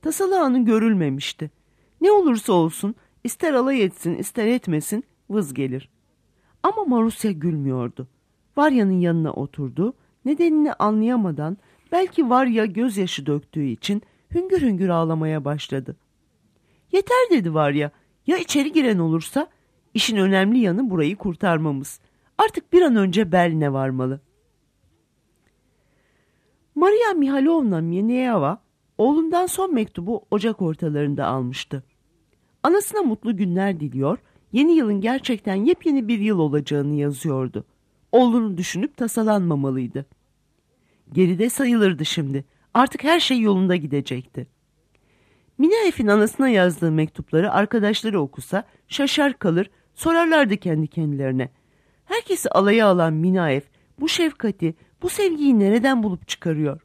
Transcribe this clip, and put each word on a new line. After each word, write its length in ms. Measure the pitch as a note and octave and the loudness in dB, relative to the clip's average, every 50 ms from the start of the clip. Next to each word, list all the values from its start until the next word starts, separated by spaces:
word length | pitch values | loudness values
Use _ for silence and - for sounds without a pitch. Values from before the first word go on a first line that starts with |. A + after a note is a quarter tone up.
Tasalı 400 | - D#4+ D#4 - G4 F#4 G4 F#4 | -4 -6 -4 -2 -2 0 2 2
anı 240 | E4 C4+ B3 C4 A#3+ | 2 2 2 2 2
görülmemişti. 840 | G#3+ A3+ A3 A3 A3+ A3 F#3+ E3 C#3+ C3+ C#3 C#3+ - - _ D#3 D3+ _ _ _ _ _ _ _ _ _ _ | 4 2 4 4 2 2 2 0 -2 -2 -4 -6 -10 -10 _ -12 -14 _ _ _ _ _ _ _ _ _ _
Ne 100 | D#4 F#4+ | 2 4
olursa 420 | G#4 G#4 F#4 D#4 A#3+ A3 - - G3+ | 4 6 4 4 0 0 0 2 2
olsun, 420 | F3 E3 E3 D#3+ - - G3+ A#3 _ _ _ _ _ _ | 2 2 2 -2 -4 -6 -6 -6 _ _ _ _ _ _
ister 300 | A#3+ - - - E4 D4 | -10 -8 -4 -2 0 0
alay 300 | B3+ B3 C4 C#4 C4 G#3 | 2 0 0 0 0 0
etsin, 320 | F#3 - - - E3 F3 | 0 -2 -4 -6 -6 -6
ister 320 | - G3+ - - - G#3+ A3 | -4 -8 -8 -6 -2 0 0
etmesin, 560 | A#3+ B3 - - E3 D3+ D3+ - - G#3+ C4+ _ _ _ _ _ | 0 -2 -2 -2 -2 -2 -2 -4 -6 -6 -8 _ _ _ _ _
vız 240 | F#3+ G#3+ F#3+ C#3 C3 | -4 -4 -4 -4 -4
gelir. 360 | A#2+ C#3 C3 B2 C3 - _ _ _ _ _ _ _ _ _ _ _ _ _ _ _ - | -6 -6 -6 -6 -8 -12 _ _ _ _ _ _ _ _ _ _ _ _ _ _ _ -4
Ama 200 | F4 G4+ A4 G#4 | -2 -2 -2 -2
Marusya 480 | D#4+ B3+ A#3 A3+ A3+ A3 - - A3 | 0 2 2 2 0 -2 -2 -4 -4
gülmüyordu. 760 | G3 D#3 D3 F3 D#3+ D3+ C#3 C3+ C3 B2+ A#2+ A#2+ - - B2+ - _ _ _ _ _ _ _ _ _ - | -4 -2 -2 -2 -2 -2 -2 -2 -2 -4 -4 -6 -8 -12 -16 -16 _ _ _ _ _ _ _ _ _ 0
Varya'nın 420 | C#4+ D#4 C#4 B3 G#3+ G3 F#3 F3+ | 2 2 4 2 2 2 2 2
yanına 340 | F3 E3+ E3+ E3 D#3+ D3+ - | 2 2 0 0 0 -2 -4
oturdu. 600 | - C#3 C#3+ - - C#3+ C3 B2+ C#3 F3+ A3+ C4+ _ _ _ _ _ _ | -6 -8 -10 -8 -8 -10 -8 -4 -4 -4 -4 -4 _ _ _ _ _ _
Nedenini 480 | B3+ D4+ D4 F4 E4+ D#4 D4+ D4 D4+ - | -4 -2 0 0 2 2 2 2 0 0
anlayamadan, 840 | _ - G#3 G#3+ G#3+ G#3+ A#3 B3+ A#3+ G#3 F3+ D#3 C#3 D3 D#3 F#3 - _ _ _ _ _ _ | _ -2 0 0 2 0 0 0 0 0 -2 -2 -4 -6 -6 -8 -10 _ _ _ _ _ _
belki 380 | - F4 F#4+ F4+ - - D#4 A#3+ | -2 -2 -2 0 0 -2 0 2
Varya 360 | B3 B3+ C4+ B3+ A3+ A3+ G#3+ | 2 2 2 2 2 0 0
gözyaşı 600 | A3 E3+ G3 A#3+ C4 G3+ G3 F#3+ F3+ - - C#3 | -2 -2 -2 -2 -2 0 -2 -4 -4 -4 -8 -4
döktüğü 400 | C#3+ D3 D3 - _ - D#3+ D3 | -4 -4 -4 -4 _ -6 -6 -4
için 360 | C3+ A2+ - - - G#3 G#3 - _ _ _ _ _ - | -4 -4 -6 -4 -4 -4 -4 -4 _ _ _ _ _ -6
hüngür 280 | E4+ F4+ F#4+ F#4+ F#4 | -4 -2 0 -2 0
hüngür 280 | D4 B3 G3+ F3 F#3+ F#3 | 2 0 0 0 0 0
ağlamaya 560 | F3 E3 E3 D#3+ E3 D#3+ D#3 D#3 D#3 D#3 C3+ | 2 0 0 0 0 -2 -2 -2 -4 -4 -4
başladı. 500 | C#3+ D3 D3+ - - D3 C3+ B2+ - C3+ _ _ _ _ _ _ _ _ _ _ _ _ _ _ _ _ _ _ _ | -4 -6 -6 -6 -6 -6 -8 -6 -8 -14 _ _ _ _ _ _ _ _ _ _ _ _ _ _ _ _ _ _ _
"Yeter," 380 | - F#4+ G4 - B4 B4+ B4+ A#4+ | -2 -2 0 2 2 2 4 4
dedi 220 | F#4 C#4 F#3 E3+ D#3 | 2 2 2 0 0
Varya. 380 | D#3 D3+ C#3+ C#3+ D3 D3 D3 _ _ _ _ _ _ _ - | 2 2 2 2 0 -2 -4 _ _ _ _ _ _ _ -2
"Ya 100 | E4 F#4 | 0 0
içeri 340 | E4+ - - D4 C#4 D4+ | 0 -2 0 0 0 2
giren 280 | D4 D#4 C#4 B3 A3 F3+ | 0 0 2 2 2 2
olursa? 480 | E3 D#3+ D#3+ E3 D#3+ - - C4+ D4+ - _ _ _ _ _ _ _ _ _ | 2 0 0 -2 -2 -4 -4 -4 -4 -4 _ _ _ _ _ _ _ _ _
İşin 240 | A3 - - A3 G3+ | -4 -2 0 0 0
önemli 420 | F#3+ F#3+ G3 F#3+ F#3+ G3+ A#3 B3+ | 2 2 2 2 2 2 2 2
yanı 300 | A#3 F#3+ E3+ G3+ C4+ A#3+ | 2 2 0 0 -2 -2
burayı 260 | F#3 E3+ D3+ D3+ G3 | 0 0 0 -2 -2
kurtarmamız. 840 | G3+ - G#3 E3+ - - F#3+ E3+ D#3 D#3 D#3 C#3+ C3+ C#3 - - - _ _ _ _ _ _ _ - | -4 -6 -8 -6 -2 -2 0 0 0 0 -2 -4 -4 -8 -10 -16 -20 _ _ _ _ _ _ _ -8
Artık 360 | - G#4+ - - - _ - | -8 -6 -6 -8 -10 _ 2
bir 80 | F4 | 4
an 140 | F4+ D#4 A#3+ | 4 4 4
önce 360 | A3 G3 F#3+ E3+ G3 A3+ E3+ | 2 2 2 2 0 -2 2
Berlin'e 420 | D#3+ F3+ F3 F3 D#3+ D#3+ D#3 C#3+ C3+ | 2 2 2 2 2 0 0 0 -2
varmalı." 480 | C3+ C3+ C3+ C3 C3 B2+ B2+ C3+ C#3 _ _ _ _ _ _ _ _ _ _ _ _ _ _ _ _ _ _ _ _ _ _ _ _ _ _ _ _ _ _ _ _ _ _ _ _ _ _ _ _ _ _ _ _ _ _ _ _ _ _ _ | -2 -2 -4 -4 -4 -4 -4 -6 -8 _ _ _ _ _ _ _ _ _ _ _ _ _ _ _ _ _ _ _ _ _ _ _ _ _ _ _ _ _ _ _ _ _ _ _ _ _ _ _ _ _ _ _ _ _ _ _ _ _ _ _
Maria 380 | C#4+ E4 F#4+ G#4 A4 A#4+ A4 G4 | 2 4 4 4 4 4 2 2
Mihailovna 680 | E4 C#4+ C4+ C#4 C#4 C4 D#4 E4 E4 C#4+ A3 F#3 D#3+ | 0 0 2 2 2 2 4 2 2 2 2 0 0
Mineyeva 800 | D#3+ E3+ E3+ F#3 G3+ A3+ A#3+ B3+ B3+ B3+ A#3 G3 C#3+ C#3 F3 - _ _ _ _ _ _ _ _ | -2 -2 -2 -2 0 0 0 0 0 0 0 0 0 0 -2 -4 _ _ _ _ _ _ _ _
oğlundan 480 | G#3+ C4 D4 D#4 D#4+ D#4+ F4 F4 F#4 | 2 2 2 2 0 0 0 0 -2
son 280 | F4+ - - F#4+ F#4+ E4 | -2 -2 -4 -2 -2 0
mektubu 520 | A#3+ A3 - _ - E3+ F#3 A#3 - _ _ | -2 -2 -4 _ -10 -6 -6 -6 -6 _ _
ocak 300 | - G#3+ F#3+ A3+ A3 - | -4 -2 -2 -2 -2 -2
ortalarında 680 | F#3+ E3 D#3+ - - D#3+ D3 C#3+ D3 C#3+ C#3+ C3+ C#3 D#2+ | -2 -4 -2 -2 -4 -4 -2 -2 -2 -2 -2 -2 -2 -2
almıştı. 560 | B2 C3 B2+ B2 B2+ B2+ - _ - C3+ B2+ _ _ _ _ _ _ _ _ _ _ _ _ _ _ _ _ | -2 -2 -4 -6 -6 -10 -10 _ -12 -12 -12 _ _ _ _ _ _ _ _ _ _ _ _ _ _ _ _
Anasına 380 | C#4+ E4+ G4+ G4+ - - G#4+ | 2 2 2 0 -2 -4 -2
mutlu 360 | F#4+ C4 A3 G#3 - A3 A#3 F#3 | -2 -2 -2 -2 -4 -6 -2 -2
günler 420 | G#3+ F#3 E3+ F3+ F#3+ G3+ F#3+ D#3+ | -2 -2 0 0 0 -2 -2 -4
diliyor, 380 | D3+ C#3+ B2 C3 C3+ C#3+ F#3+ - _ _ _ _ _ _ | -6 -8 -4 -2 -2 -2 -2 -4 _ _ _ _ _ _
yeni 200 | - A#3+ C#4+ E4 | 0 2 4 4
yılın 300 | E4+ D#4+ C4 G#3+ G#3 G3 | 4 4 4 2 0 0
gerçekten 540 | F#3+ A3+ B3+ C4+ C4 - B3+ G3+ _ G#3+ F#3+ | 0 -2 -2 -2 -2 -4 -4 -4 _ -4 -2
yepyeni 520 | F#3+ G#3 C#4 F4+ - - E4+ D4 C#4 A#3 G#3 | 0 2 0 0 0 0 0 0 0 0 0
bir 120 | A#3 G#3+ | -2 0
yıl 200 | G3+ A3 G#3+ F3+ | 0 0 2 2
olacağını 540 | D#3 D3+ C#3 D3+ C#3+ - D3 C#3+ C#3+ C#3+ D3 | 0 2 0 -2 -2 0 -2 -2 -2 -2 -2
yazıyordu. 720 | D3 C#3+ C#3+ C#3+ B2+ - E3 C#3 C3 C3 B2+ - G#2+ - _ _ _ _ _ _ _ _ _ | -2 -2 -2 -4 -4 -4 -4 -2 -2 -4 -4 -6 -10 -12 _ _ _ _ _ _ _ _ _
Oğlunu 460 | - A#3 B3+ B3 A3+ B3 A3+ G#3+ F#3+ E3 | 4 4 4 6 4 0 0 -2 -4 -6
düşünüp 400 | F3+ - - E3 G#3 D#4 _ - | -6 -6 -4 -6 -6 -6 _ -6
tasalanmamalıydı. 1080 | B3+ A3 - A#3+ A3 A3 G#3+ G3+ F#3 F3 D#3 C#3+ C#3 C3+ C3 C3 B2+ A#2 - C3+ C#3 _ _ _ _ _ _ _ _ _ _ _ _ _ _ _ _ _ _ _ _ _ - | -6 -4 -2 -2 0 2 2 2 2 0 0 0 -2 -2 -4 -4 -6 -6 -8 -10 -12 _ _ _ _ _ _ _ _ _ _ _ _ _ _ _ _ _ _ _ _ _ 0
Geride 360 | - F#3 F3 F#3 E3+ G#3+ B3 | 2 2 2 2 0 0 -2
sayılırdı 560 | - - C#4 A#3+ A#3+ A3+ G#3 F#3+ F3+ C#3 D#3 | 0 -2 0 0 2 2 4 2 2 0 -4
şimdi. 400 | - - - D3+ C3+ C3+ C#3 C#3 _ _ _ _ _ _ | -4 -4 -4 -4 -4 -4 -6 -8 _ _ _ _ _ _
Artık 300 | A#3 B3+ C4 - - - | 2 2 2 0 -4 0
her 160 | C#4+ E4 F4 | 2 2 2
şey 200 | - - C4 B3 | 2 0 0 2
yolunda 360 | A3 G#3+ G3+ F#3 F#3+ F#3 F3+ | 2 2 2 2 2 2 0
gidecekti. 720 | F3+ D3 D3+ C#3+ C#3+ C#3 - C3 B2 B2+ _ _ - B2 - _ _ _ _ _ _ _ _ _ _ _ _ _ _ _ _ _ _ _ _ _ _ | 0 -2 -2 -4 -4 -4 -4 -8 -10 -10 _ _ -12 -12 -12 _ _ _ _ _ _ _ _ _ _ _ _ _ _ _ _ _ _ _ _ _ _
Minaev'in 500 | C4 E4 G4+ A4+ A4 F#4 - - B3+ G#3 | 2 4 4 4 2 0 0 0 2 4
anasına 420 | G3+ G#3+ G#3 E3 - - C4+ C4 | 4 4 4 2 0 0 0 2
yazdığı 420 | A#3 G3 F3+ F3+ E3 - - E3 | 4 4 4 2 2 0 -2 0
mektupları 600 | D#3 D#3 D#3 D#3 _ - D3+ _ - D#3+ F3+ G#3 | 2 0 0 -2 _ -14 -12 _ 0 0 0 2
arkadaşları 680 | - F#3+ G3+ G#3 - A#3 G3+ G#3 G#3+ - - A3 F#3+ F#3+ | 2 0 0 0 0 0 0 0 -2 -2 -4 -2 -2 -2
okusa 420 | D3 C3 - - - - - G3 A#3 _ _ _ _ _ | -2 -4 -6 -14 -12 -6 -6 -6 -6 _ _ _ _ _
şaşar 520 | - - C#4 C#4 - - D4 C#4+ B3+ _ | -4 -2 -2 -2 0 2 0 0 0 _
kalır, 300 | - F#3+ E3 E3+ G3+ - _ _ _ _ _ | -2 0 0 0 -2 -4 _ _ _ _ _
sorarlardı 640 | - - D#4+ E4 E4 E4+ E4 D#4+ D#4 C#4+ G#3+ G3 G3+ | -4 -2 0 2 2 2 4 4 2 2 2 0 -2
kendi 300 | - F3+ D#3+ D#3 D#3+ D3 | -2 -2 -2 -2 -2 -4
kendilerine. 600 | _ E3+ D#3+ D3+ C#3+ C3+ C#3 C3 C3 B2+ B2+ C3 _ _ _ _ _ _ _ _ _ _ _ | _ -4 -4 -4 -4 -4 -4 -2 -2 -2 -4 -4 _ _ _ _ _ _ _ _ _ _ _
Herkesi 440 | _ F#4+ A#4 - - G4 D#4+ - - | _ -6 -6 -4 -4 -6 -4 -4 0
alaya 380 | - - G3 G3+ G3+ A3+ A3 G3+ | 0 2 2 4 4 4 4 4
alan 260 | F#3 F3+ E3 D#3+ D#3 | 4 4 2 0 0
Minaev 480 | D#3 D#3+ F#3 F#3 F#3+ F3 D#3 C3 C#3 - _ _ _ _ _ _ - | 0 0 0 2 2 0 0 -2 -2 -4 _ _ _ _ _ _ -6
bu 100 | C#4 D#4+ | -4 -4
şefkati, 640 | - - E4+ D#4+ - _ - A3 G3 _ - D#3+ D#3+ _ _ _ _ _ | -2 0 -2 -2 -2 _ -4 -4 -4 _ -4 -4 -4 _ _ _ _ _
bu 80 | - F4+ | -8 -6
sevgiyi 500 | - - G#4 F#4+ E4 D4+ D4 C#4 B3+ A3 | -2 0 0 0 0 2 2 4 4 4
nereden 440 | G3+ G3 G#3 A#3+ A3 C4+ C4+ A#3+ G#3+ | 4 4 4 4 2 2 0 0 0
bulup 240 | G#3+ F3+ E3+ - _ | -2 -4 -6 -8 _
çıkarıyor? 540 | - - - E3+ D#3+ D3+ D#3 D3 C#3 D#3+ _ | -12 -6 -4 -4 -2 -2 -2 -4 -4 -8 _